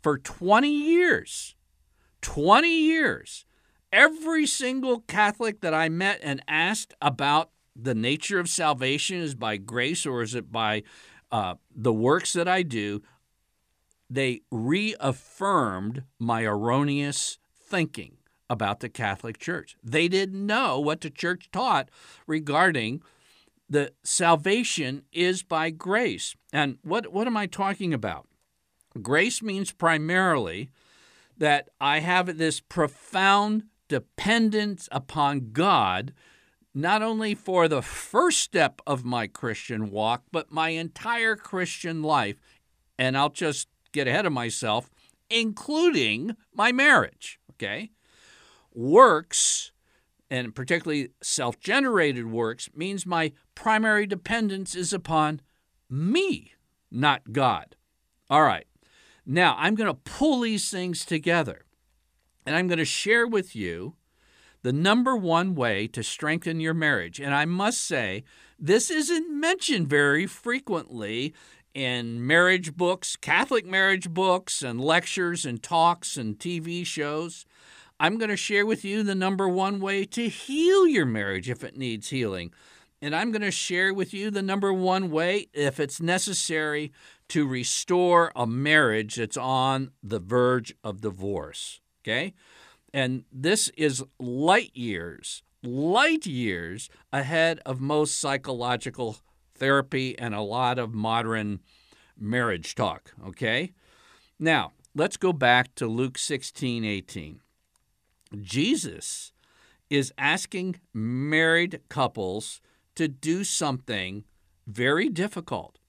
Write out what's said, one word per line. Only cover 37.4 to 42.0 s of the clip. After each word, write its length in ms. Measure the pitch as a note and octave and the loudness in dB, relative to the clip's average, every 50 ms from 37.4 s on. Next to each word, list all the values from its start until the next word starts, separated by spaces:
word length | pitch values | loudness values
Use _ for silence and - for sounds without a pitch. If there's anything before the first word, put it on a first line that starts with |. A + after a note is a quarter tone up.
| _ - F#3 F3+ E3+ D#3+ | _ 0 4 4 4 4
the 140 | D#3 C3+ - | 4 0 -2
first 560 | - - - - - - A3 E4 F4+ D#4+ - | -4 -10 -12 -12 -2 2 4 4 4 4 2
step 420 | - - - F#3 D#3 C3+ - - - | -2 0 2 2 2 2 2 -4 -4
of 180 | - C#3+ B2+ B2 | -4 -4 -2 -2
my 220 | B2 B2 A#2+ A2 | -2 -2 -2 -4
Christian 640 | G2+ _ - - A#2+ A2 - - - A#2+ A2 A2 G#2 | -4 _ -6 -6 -6 -6 -6 -8 -8 -6 -6 -6 -4
walk, 320 | G2 G#2 G#2+ A2 A#2+ B2 _ _ - | -4 -2 0 0 0 -2 _ _ -6
but 180 | E3 D3 _ | -6 -6 _
my 200 | D3+ D#3+ D#3+ E3 | -4 -2 -2 -2
entire 640 | E3 D#3+ E3 D#3+ _ - - A3 A#3 A#3 A3+ A3 A3 | -2 -4 -6 -8 _ -10 -6 -4 -2 0 0 0 0
Christian 680 | G#3 - - - F#3 F3+ E3+ - - - E3+ E3 D#3+ | -2 -6 -8 -4 -4 -4 -4 -4 -8 -8 -8 -6 -4